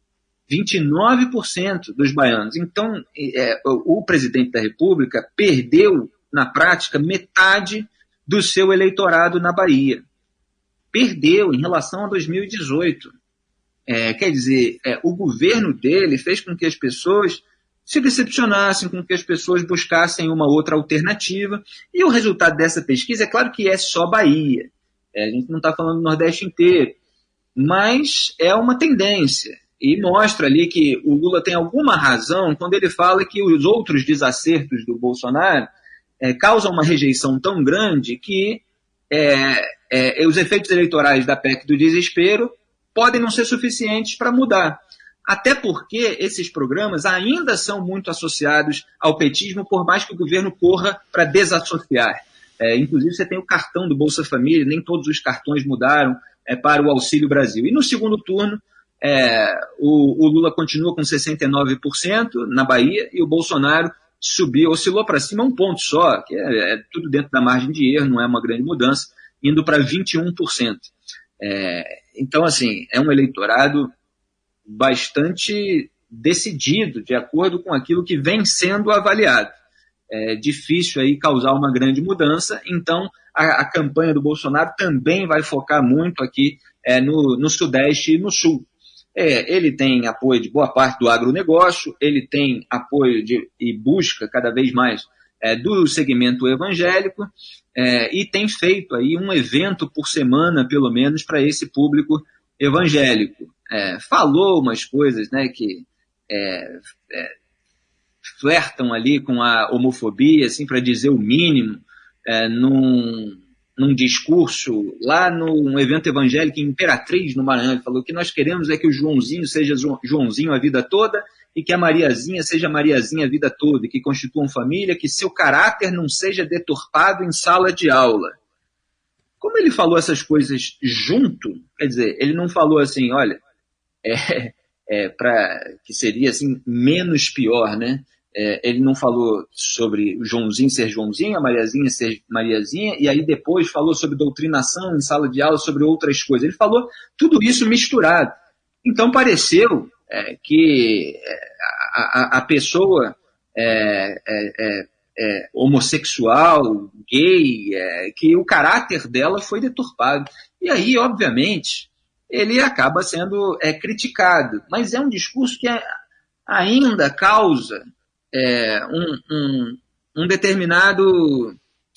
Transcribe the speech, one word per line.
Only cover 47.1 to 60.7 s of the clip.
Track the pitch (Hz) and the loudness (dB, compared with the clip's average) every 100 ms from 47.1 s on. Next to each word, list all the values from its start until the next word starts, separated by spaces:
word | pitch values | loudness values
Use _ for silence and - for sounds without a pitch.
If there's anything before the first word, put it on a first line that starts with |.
| 185 208 330 277 202 | 0 0 0 0 -2
são | - 202 | -4 -6
muito | 180 190 185 | -6 -8 -8
associados | 160 165 - 147 151 151 139 - - | -8 -6 -4 0 0 0 -4 -10 -2
ao | 156 151 | 0 2
petismo, | 147 - 196 190 190 | 0 0 -6 -6 -2
por | 190 170 | -2 0
mais | 180 - | 0 -2
que | |
o | 170 | -6
governo | 151 185 196 | -2 -2 -2
corra | - 175 185 196 190 _ | 2 2 4 0 -6 _
pra | 175 156 | -2 2
desassociar. | 185 185 170 - 160 - 127 113 - - _ _ - | 4 2 0 -2 -8 -2 0 0 -2 -14 _ _ -2
É, | 113 120 | 0 2
inclusive, | 143 156 139 | 2 0 0
você | 175 180 | -2 -6
tem | 185 | -6
o | - | -2
cartão | 175 - 175 185 | -2 -2 -6 -2
do | 139 | 0
Bolsa | 151 151 | 0 -2
Família, | 147 131 131 165 139 | -4 0 2 2 2
nem | 160 | -2
todos | - 170 143 | -4 -4 -4
os | 147 | -4
cartões | 135 123 - 147 139 | -4 -6 -4 -4 -2
mudaram, | 123 127 147 135 123 _ _ - | -2 2 2 2 -2 _ _ -8
é, | 123 | -2
para | 147 147 | 2 2
o | 147 | 4
Auxílio | 131 - 151 147 | 2 0 0 2
Brasil. | 139 120 107 139 | 2 0 0 0
E | |
no | 285 | 0
segundo | 254 226 214 214 | 0 0 -2 -2
turno, | - 190 208 214 _ _ _ - | -2 -2 -2 -6 _ _ _ -6
é, | 143 135 123 117 101 90 - - | 0 2 2 2 2 0 -6 -2
o, | 143 151 139 131 156 | 2 4 4 4 4
o | |
Lula | 156 165 | 4 2
continua | 160 123 | 0 -4